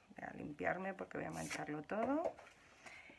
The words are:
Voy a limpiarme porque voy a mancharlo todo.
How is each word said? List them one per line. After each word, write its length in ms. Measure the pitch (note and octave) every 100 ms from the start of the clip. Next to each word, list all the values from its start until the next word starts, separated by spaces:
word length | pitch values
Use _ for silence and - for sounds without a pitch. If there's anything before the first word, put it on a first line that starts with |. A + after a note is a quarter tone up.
| -
Voy 180 | - -
a 40 |
limpiarme 580 | - - D3 F3 F3 F#3+
porque 240 | F#3 - -
voy 100 | E3
a 40 |
mancharlo 520 | E3 D#3+ - D#3 D3+
todo. 520 | D3+ G3+ B3 D4 F4 - - - - - - - -